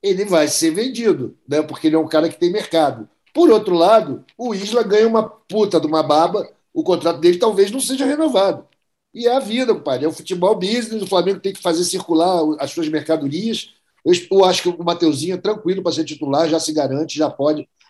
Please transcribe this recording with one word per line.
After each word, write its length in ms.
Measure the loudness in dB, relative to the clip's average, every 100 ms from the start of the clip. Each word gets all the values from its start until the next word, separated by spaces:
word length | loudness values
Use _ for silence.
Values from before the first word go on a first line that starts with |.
ele 220 | -2 -2 2
vai 200 | 2 2
ser 260 | 0 0
vendido, 640 | 0 -4 -2 0 0 -2 -12 -4
né? 140 | -4
Porque 240 | -4 -2 0
ele 100 | 0
é 20 |
um 80 | 0
cara 220 | 0 0
que 100 | 0
tem 140 | -2
mercado. 560 | -2 -2 0 0 -2 -14 _ _
Por 180 | 4 6
outro 240 | 6 4
lado, 500 | 2 6 6 4 -10 _ _
o 180 | -6
Isla 280 | -6 -2 -2
ganha 240 | 2 4 4
uma 140 | 2
puta 580 | -2 -8 _ -2 0 0
de 60 | 0
uma 160 | 0
baba, 460 | 2 2 2 0 -6 _ _
o 80 | -6
contrato 380 | 0 0 0 2
dele 180 | 2 4
talvez 320 | 2 2 2
não 100 | 0
seja 240 | -4 -2
renovado. 600 | -2 0 0 2 0 -2 -10 _ _ _ _
E 120 | -4 0
é 80 |
a 60 | 0
vida, 340 | -2 -4 0
compadre. 300 | 0 0 -2
É 40 | -2
o 40 |
futebol 420 | -4 -8 -2 0
business, 480 | 0 0 -2 -4 -8
o 40 | -2
Flamengo 340 | 0 0 -2
tem 120 | -4
que 100 | -4
fazer 220 | -4 -2
circular 580 | -2 -4 -2 0 2 2
o, 140 | 0 -2
as 100 | -6
suas 180 | -4 -4
mercadorias. 840 | -4 -2 -2 -2 -4 -4 -6 -10 _ _ _
Eu, 80 | 0 0 2
eu 140 | 4
acho 180 | 4 2
que 60 | -2
o 160 | -4
Mateuzinho 500 | -4 0 0 0 -4
é 40 | -6
tranquilo 440 | -4 -4 -2 -2
pra 100 | -2
ser 120 | -4
titular, 440 | -6 -6 -2 -2 0
já 120 | -2
se 120 | -2
garante, 460 | -2 -2 -2 -6 -4
já 120 | -4
pode, 380 | -2 -2 -2 -6 _ _